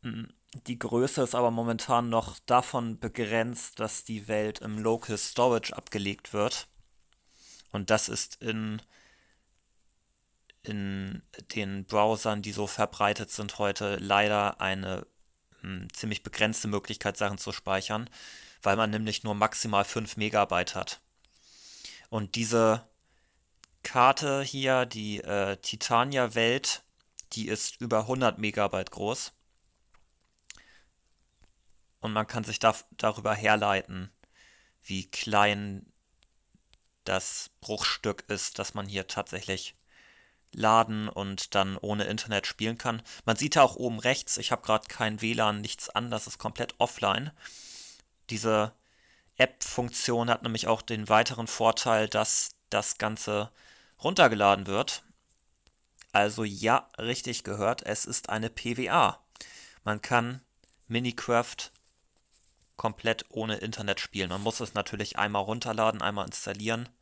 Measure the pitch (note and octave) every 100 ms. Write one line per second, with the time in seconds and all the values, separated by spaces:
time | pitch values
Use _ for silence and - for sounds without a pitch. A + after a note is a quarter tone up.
0 | B2 A2 A2+ _ _ C3 - A#2 A#2 A#2
1 | C3+ - B2 A#2+ A#2+ A#2 A#2 A2+ - A#2+
2 | A#2+ A2+ - - - B2 - C3 A#2 A2
3 | A2+ - G#2+ A2+ A2+ A#2+ - - A2 -
4 | - A2 G2+ G#2+ G#2+ G#2 A2 G#2+ G#2+ A#2
5 | - G#2+ - - B2 A#2 - - - G#2+
6 | G2 G2 - G#2 G#2+ - - _ - _
7 | _ _ _ _ - - - A2 F#2+ A2
8 | - A2 - - A2+ A2 A2 G#2+ - _
9 | _ _ _ _ _ _ _ _ _ _
10 | _ _ _ _ _ _ - G2+ G2 G2
11 | G2 G2 - - - - G2+ G2 F#2+ G#2+
12 | G#2+ A2 A2+ G#2 G#2 G2+ G#2 - G#2+ -
13 | G#2 G#2+ G2+ - G2+ - G#2 G2 G#2 G2+
14 | G2 G2+ G#2 G#2 G#2 - F#2+ F#2+ F#2+ F#2
15 | - _ _ _ _ _ - F#2 G2 -
16 | A2 G#2 - - A2 A2 A2 G#2 - G#2+
17 | G#2+ G2 G2+ G2 - F#2 - G2 - G#2+
18 | A#2 - - - - - - G2+ A2 G#2+
19 | G#2+ G#2+ A2 G#2 G#2+ - A#2 G2+ G2+ -
20 | G#2+ - G#2+ G#2 G2+ F2 F2+ F#2+ - -
21 | _ _ _ _ _ - - - - -
22 | - A2 G2+ A2+ A2+ A#2 A2+ A2 - _
23 | _ _ _ _ _ _ - _ - C3
24 | B2 C3+ D3+ C#3 C3+ C#3 C3+ B2+ A#2+ A2+
25 | G#2+ G#2 - G2+ G2 G2 - A#2 - A#2
26 | B2+ C#3 B2 A2 A2+ B2+ - - _ _
27 | _ _ - - A2 G#2+ - - A#2+ A2+
28 | G#2+ B2+ B2 - G#2+ G#2 G2+ G2 F2+ -
29 | G#2 B2+ - _ _ _ _ _ _ _
30 | _ _ _ _ _ - _ - _ _
31 | _ _ _ _ _ _ _ _ _ _
32 | A2+ G#2+ G#2+ A#2 G#2+ A2 A2+ G#2+ - -
33 | A2 G#2 G#2+ G#2 G#2+ G#2+ G2+ G2 - F#2+
34 | F#2 _ _ _ - _ _ _ - F#2+
35 | - - - G#2+ G#2 G#2 G#2 F#2+ - _
36 | _ _ _ _ _ _ _ _ _ _
37 | - F#2+ - - - _ - G#2+ - -
38 | A2+ G2 - G2+ - - G2 G#2+ G2+ G2+
39 | F#2+ - - F#2+ G2 F#2+ - - _ _
40 | - _ _ _ _ - A2 A2+ A2+ G#2+
41 | G#2+ - G2 G2 - G2+ G2 G2 G#2 G#2
42 | G2+ A2 - G2+ - - A2 A#2 B2+ A2+
43 | - - - A2+ D3 - C3 - B2 A2+
44 | B2 C3+ - - A#2 A#2+ - A2 - -
45 | A2 G#2+ A2+ A#2 A2 G#2 G#2+ - - -
46 | A#2+ A2 - - A2 - - - A#2+ -
47 | G#2 G2+ C#3+ - - - - - - -
48 | _ _ - A2+ A2+ A2 G#2+ - _ _
49 | _ _ _ _ C3 - - - A#2+ -
50 | - A#2 A#2 A2+ A#2+ A2 - A2+ - A2
51 | G#2+ A2 A#2+ A#2 A2+ - A2+ A2+ - A2
52 | G#2+ G#2+ A2 - - - _ G#2+ - -
53 | G#2+ A2 - G#2 G#2+ _ - - _ _
54 | - F#3+ D3 A2 G2+ G2 F#2+ G2 C3+ -
55 | _ _ _ _ _ _ _ _ _ _
56 | - G2 G#2 A2 G#2+ G2 A2 B2 - -
57 | A2+ B2 - A#2 - G2+ G#2 B2+ - G#2+
58 | - B2+ - A2 A2+ - A#2 A#2+ A2+ D3+
59 | A2 - _ - - - - - - G#2+
60 | - B2 A#2+ B2+ _ _ _ _ _ A#2
61 | B2 A#2 - A#2+ A#2+ - - _ _ _
62 | _ _ _ _ _ _ _ - A2+ G#2+
63 | A#2 A2+ - - A2 G#2+ A2 - G2+ G2
64 | - G2 F#2 F#2 G#2 - A2+ - G2+ G#2
65 | G#2 - G#2 G#2 G2 A#2 A#2+ A2 A2 A2
66 | F2 G#2 - - - G2+ G#2+ A2+ B2 _